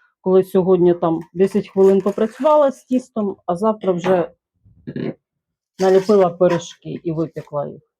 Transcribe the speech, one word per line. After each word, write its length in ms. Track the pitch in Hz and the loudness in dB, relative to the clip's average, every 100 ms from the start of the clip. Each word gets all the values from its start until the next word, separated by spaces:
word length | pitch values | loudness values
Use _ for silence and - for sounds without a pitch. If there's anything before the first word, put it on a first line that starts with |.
| _ _ | _ _
коли 240 | 185 185 | 0 2
сьогодні 500 | 185 190 180 185 175 | 2 0 2 2 2
там 260 | 175 175 165 - | 2 -2 -4 -6
десять 340 | 170 190 208 - | -2 -2 -2 -4
хвилин 320 | 190 190 196 | 2 4 2
попрацювала 720 | 196 - 226 - 294 302 277 | 0 -4 -4 -2 2 2 2
з 120 | 262 | -2
тістом, 520 | - 254 254 233 202 - - | -6 -6 -4 -6 -6 -6 -8
а 100 | 175 | -4
завтра 360 | 220 214 190 | -2 -2 -4
вже 380 | 175 180 185 165 _ _ _ _ _ - - - - _ _ _ _ _ - | -2 0 0 -2 _ _ _ _ _ -14 -10 -10 -12 _ _ _ _ _ -2
наліпила 520 | 190 190 185 208 180 | 2 2 4 2 2
пиріжки 680 | 175 180 170 - - 160 147 | 2 0 0 -6 -18 -14 -10
і 80 | 175 | -8
випекла 540 | 160 160 - - 143 143 | -6 -6 -8 -12 -10 -10
їх, 160 | 139 _ | -14 _